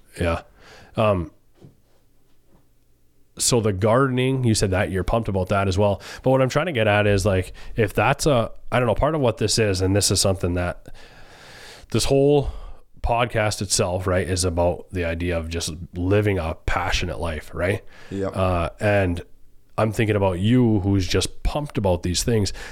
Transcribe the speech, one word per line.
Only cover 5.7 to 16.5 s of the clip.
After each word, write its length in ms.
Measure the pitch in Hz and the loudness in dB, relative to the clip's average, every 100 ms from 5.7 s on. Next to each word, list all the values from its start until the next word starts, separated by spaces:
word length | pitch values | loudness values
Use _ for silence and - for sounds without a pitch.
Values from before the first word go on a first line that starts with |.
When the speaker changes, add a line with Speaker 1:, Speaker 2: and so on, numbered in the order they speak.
| 92 | 2
Speaker 1:
well. 240 | 104 95 - - | 2 0 -8 -4
But 80 | 131 | 2
what 100 | 131 | 2
I'm 80 | 131 | 2
trying 160 | 147 175 | 0 -2
to 60 | |
get 140 | 123 107 | 0 4
at 200 | 104 104 | 4 4
is, 180 | 101 101 | 2 2
like, 280 | 92 - - - - | 0 -2 -8 -6 -2
if 160 | 104 | 0
that's 320 | - 110 139 160 | 2 0 2 2
a, 260 | 123 110 - - | 2 0 -6 -4
I 80 | 123 | 0
don't 80 | 123 | 2
know, 80 | 101 | 2
part 200 | 143 160 | 0 2
of 60 | |
what 160 | 123 - | 0 0
this 200 | 107 - | 0 2
is, 220 | 107 92 | 2 2
and 160 | 95 101 | 2 2
this 160 | - | 2
is 80 | 101 | 2
something 360 | 98 92 90 90 | 0 0 -2 -2
that 320 | 87 - - - - - - - - - - - - | -4 -6 -12 -16 -18 -20 -20 -20 -20 -20 -20 -20 -4
this 140 | 113 - | -2 2
whole 460 | 139 143 147 127 - - - - - | 4 4 4 2 -6 -12 -16 -20 -6
podcast 600 | - 117 120 113 107 - | -2 0 0 0 0 -2
itself, 460 | 98 - 95 92 92 | -2 0 0 -2 0
right, 200 | 90 80 | 0 0
is 160 | 92 | 0
about 440 | 90 85 87 - - | 0 0 0 0 -6
the 140 | 90 82 | -4 -4
idea 320 | 82 87 82 | -2 -2 -4
of 100 | 80 | -4
just 240 | 82 - 80 82 | -6 -6 -8 -10
living 440 | 87 90 104 104 92 | -4 0 2 2 0
a 180 | 80 | -4